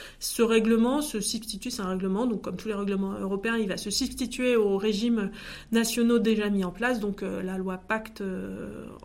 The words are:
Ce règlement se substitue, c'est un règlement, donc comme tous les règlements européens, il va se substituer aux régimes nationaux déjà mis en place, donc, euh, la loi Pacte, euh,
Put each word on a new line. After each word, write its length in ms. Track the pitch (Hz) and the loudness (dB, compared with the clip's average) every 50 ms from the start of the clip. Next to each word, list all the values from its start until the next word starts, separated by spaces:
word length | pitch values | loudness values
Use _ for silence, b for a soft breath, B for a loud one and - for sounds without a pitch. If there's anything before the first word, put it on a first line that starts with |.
| B B B B | B B B B
Ce 240 | - - - - 233 | -8 -6 2 2 4
règlement 580 | 220 226 226 214 226 226 226 226 247 269 302 | 6 6 4 6 6 4 6 4 4 4 2
se 180 | 294 - - 214 | 0 -2 -4 -4
substitue, 520 | 196 - - 226 220 - - 196 - 247 | -2 -2 -4 -4 -6 -8 -10 -8 -8 -8
c'est 100 | 247 - | -6 -4
un 80 | 196 185 | -4 -2
règlement, 360 | 185 190 190 190 190 202 254 | -2 -2 0 0 0 2 2
donc 180 | 254 220 190 - | 0 0 -2 -4
comme 120 | - 180 | -6 -8
tous 120 | 175 - 220 | -6 -6 -4
les 60 | 208 | -4
règlements 380 | 196 202 196 196 196 196 190 202 | -2 -2 0 0 0 0 -2 -4
européens, 440 | 208 196 190 196 196 202 226 233 226 | -4 -4 -2 -2 -2 0 0 0 0
il 100 | 220 190 | 0 0
va 100 | 175 180 | -2 -4
se 120 | - 208 | -4 -4
substituer 640 | 196 - 269 247 - - 254 - - - 247 254 240 | -2 -2 -2 -2 -2 -4 -6 -4 -2 0 2 4 4
aux 220 | 226 208 202 196 190 | 6 4 4 2 2
régimes 540 | 208 220 208 196 233 240 233 220 196 196 B B B B B B B B | 2 2 2 2 2 2 2 2 0 -2 B B B B B B B B
nationaux 480 | 226 233 226 226 - 240 233 233 240 233 | 2 2 2 2 2 2 4 4 4 4
déjà 300 | 202 226 220 208 208 208 | 4 4 4 2 2 2
mis 140 | 202 196 185 | 2 0 0
en 80 | 180 | -2
place, 300 | 175 - 233 247 254 220 | -2 -2 0 0 0 0
donc, 220 | 214 202 196 - 190 | -2 -4 -4 -4 -4
euh, 180 | 190 196 196 | -4 -4 -4
la 160 | 190 185 190 190 | -4 -4 -4 -4
loi 200 | 185 190 185 185 | -4 -4 -4 -6
Pacte, 440 | - - 220 220 220 - - - | -4 -2 -2 -2 -2 -6 -10 -8
euh, 640 | 202 190 185 185 190 196 190 214 - 202 208 - - - - - - | -6 -6 -6 -6 -6 -8 -8 -8 -8 -10 -10 -10 -12 -12 -14 -16 -14